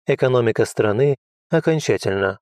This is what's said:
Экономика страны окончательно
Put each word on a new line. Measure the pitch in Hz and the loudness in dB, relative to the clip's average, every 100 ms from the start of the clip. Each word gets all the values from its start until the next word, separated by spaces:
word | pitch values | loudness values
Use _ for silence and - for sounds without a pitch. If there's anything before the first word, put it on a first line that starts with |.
| - | -4
Экономика | 135 131 123 113 - 110 | 0 2 2 2 0 -2
страны | - 107 104 143 135 _ _ - | 0 0 2 0 0 _ _ -4
окончательно | 165 165 156 - 101 104 98 95 98 | -2 0 -2 0 -2 -2 -2 -2 -4